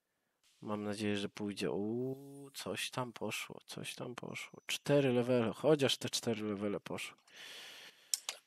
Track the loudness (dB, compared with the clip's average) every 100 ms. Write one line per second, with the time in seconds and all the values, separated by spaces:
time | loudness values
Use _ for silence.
0 | _ _ _ _ _ _ -4 -2 -2 0
1 | 0 0 -2 -4 -4 0 0 0 0 0
2 | -2 -6 -10 -16 -14 -8 -6 -4 -2 -4
3 | -4 -4 -4 -4 -6 -12 -12 -10 -8 -8
4 | -8 -8 -8 -8 -10 -12 -6 -2 4 6
5 | 8 6 6 6 4 4 6 6 6 2
6 | 0 0 0 0 0 0 0 -2 -4 -6
7 | -6 -12 _ -16 -14 -14 -14 -16 -18 -20
8 | -4 -4 -4 -10